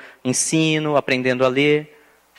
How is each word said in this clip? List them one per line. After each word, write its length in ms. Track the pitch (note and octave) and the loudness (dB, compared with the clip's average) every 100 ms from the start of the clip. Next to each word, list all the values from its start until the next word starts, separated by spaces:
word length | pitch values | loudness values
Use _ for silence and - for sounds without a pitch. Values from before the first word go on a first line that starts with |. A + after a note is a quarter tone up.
| - - | -8 -8
ensino, 720 | B2+ B2+ - D#3+ D#3+ D#3 D3+ C#3+ | -4 -4 -2 0 0 0 0 0
aprendendo 480 | - B2+ B2+ B2 | 0 -2 0 0
a 40 | C3 | 0
ler. 480 | C3 D3 D3+ D3+ - _ _ _ | 2 2 0 -2 -16 _ _ _